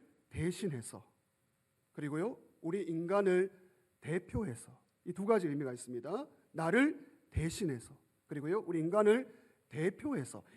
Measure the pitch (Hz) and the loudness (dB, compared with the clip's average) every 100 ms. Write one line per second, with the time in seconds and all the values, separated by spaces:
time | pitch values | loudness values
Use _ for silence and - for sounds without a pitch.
0 | _ _ _ - 165 175 196 131 - 101 | _ _ _ -4 -4 -2 -4 -6 -8 -14
1 | - _ _ _ _ _ _ _ _ - | -18 _ _ _ _ _ _ _ _ -10
2 | 147 151 214 - - _ 160 196 170 165 | -6 -4 -4 -6 -18 _ -4 -4 -2 -4
3 | 170 202 190 180 190 - - _ _ _ | 2 4 6 4 2 -2 -20 _ _ _
4 | 123 175 180 240 190 117 - 127 _ _ | -4 -4 -4 -4 -4 -6 -12 -20 _ _
5 | 180 180 202 220 170 143 135 123 120 120 | -12 -4 2 2 2 -2 -4 -8 -8 -8
6 | 135 220 302 _ _ 156 165 220 294 - | -6 -8 -8 _ _ -4 2 4 4 0
7 | - _ _ - 160 - 180 120 - - | -12 _ _ -2 -2 -2 -4 -4 -8 -20
8 | _ _ - 147 147 208 170 170 160 202 | _ _ -12 -6 -2 -2 -2 -2 2 6
9 | 208 233 262 - _ _ _ 147 175 196 | 6 6 2 -14 _ _ _ -2 -2 -2
10 | 208 208 123 104 - | -4 -4 -4 -10 -18